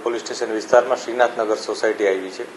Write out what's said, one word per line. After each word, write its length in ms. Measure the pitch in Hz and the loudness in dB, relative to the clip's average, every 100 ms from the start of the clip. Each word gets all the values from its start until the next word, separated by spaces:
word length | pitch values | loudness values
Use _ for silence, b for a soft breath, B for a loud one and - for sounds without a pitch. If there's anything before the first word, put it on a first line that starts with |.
પોલીસ 180 | 113 117 | -2 -4
સ્ટેશન 320 | - 117 117 | -6 -6 -4
વિસ્તારમાં 440 | 110 - 123 123 123 | -4 4 4 6 -2
શ્રીનાથનગર 580 | - 120 120 - 107 107 | -4 2 2 2 0 0
સોસાયટી 520 | - 104 110 107 101 | -2 -2 0 2 2
આવી 220 | 95 95 | 0 -4
છે. 140 | 92 120 | -10 -12